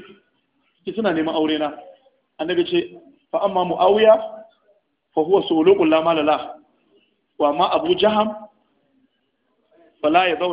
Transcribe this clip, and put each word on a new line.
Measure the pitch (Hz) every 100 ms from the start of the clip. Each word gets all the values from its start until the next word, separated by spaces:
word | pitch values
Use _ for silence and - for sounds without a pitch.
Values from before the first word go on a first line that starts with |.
| - - _ _ _ _ _ _ -
suke | 180
suna | 214
neman | 160 160 160
aure | 156 151
na. | 147 - - - _ _ _ -
Annabi | 160 175 170
ce, | 175 - - - _ _
"Fa | 160
amma | 196 185 175
Muawiya, | 160 185 214 220 214 - - - _ _ _ _ _ _
fa | -
huwa | 156 190 160
suluqul | 160 165 196 165
la | 160
mala | 165 165
la. | 151 147 - - _ _ _ _ _ _ _ -
Wa | 147
amma | - 190
Abu | 160 160 180
Jaham, | 208 214 220 - - _ _ _ _ _ _ _ _ _ _ _ _ _ _ _
fa | 151
la | 170 185
yadau | 156 180